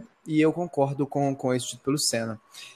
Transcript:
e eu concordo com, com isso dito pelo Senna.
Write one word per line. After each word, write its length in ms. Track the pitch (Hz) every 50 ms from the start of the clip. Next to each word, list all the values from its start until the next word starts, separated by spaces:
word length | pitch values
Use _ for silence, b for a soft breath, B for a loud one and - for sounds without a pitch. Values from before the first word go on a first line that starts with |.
| 117 - _ _ _
e 140 | 160 156 156
eu 100 | 156 160
concordo 560 | 156 170 180 165 - 147 139 139 139 139 143
com, 280 | 131 - 143 143 139 135
com 200 | 135 - 127 127
isso 180 | 123 123 - -
dito 100 | - _
pelo 160 | 135 139 156
Senna. 420 | - - - 117 113 113 110 - _ B B B B B B